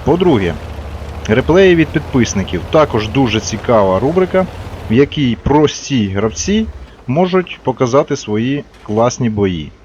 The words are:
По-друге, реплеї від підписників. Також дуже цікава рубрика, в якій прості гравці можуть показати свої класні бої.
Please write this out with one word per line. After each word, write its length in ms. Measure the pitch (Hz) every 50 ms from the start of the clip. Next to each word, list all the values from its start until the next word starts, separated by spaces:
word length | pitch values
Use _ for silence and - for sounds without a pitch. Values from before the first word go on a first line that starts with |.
| -
По-друге, 500 | - 151 175 190 180 170 107 - - - - - - - - - - - - - - - - - -
реплеї 480 | 110 - 127 - 156 185 196 190 180
від 120 | 165 160 143
підписників. 720 | - 156 147 - - 131 117 - - 98 95 82 - 87 80 -
Також 360 | - 156 - - - 113 107 110
дуже 320 | 110 139 139 117 104 110
цікава 600 | 104 - - 104 - - 120 110 101 95 92 95
рубрика, 460 | 92 135 165 185 185 180 - 185 190 175 - - - - - - - -
в 40 | 110
якій 440 | 120 143 139 - 156 143 123 113 - -
прості 640 | - 135 151 156 143 - - - - 143 127 107 98
гравці 580 | 95 101 101 113 110 - - - 202 214 220 220 - - - - - - - -
можуть 520 | 127 156 185 185 175 190 180 - - - -
показати 520 | - 123 - 131 120 117 139 156 - 110
свої 480 | 101 - - 107 107 113 127 139 143 - - _ - -
класні 460 | - 104 107 113 123 - - 131 117
бої. 420 | 110 104 101 98 90 82 76 73 - -